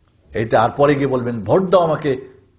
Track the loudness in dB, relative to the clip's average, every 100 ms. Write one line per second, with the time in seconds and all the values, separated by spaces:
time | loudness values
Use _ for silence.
0 | _ _ _ -6 0 2 0 2 2 2
1 | 0 -2 -4 -6 0 0 2 2 2 -2
2 | -2 -4 -8 -20 _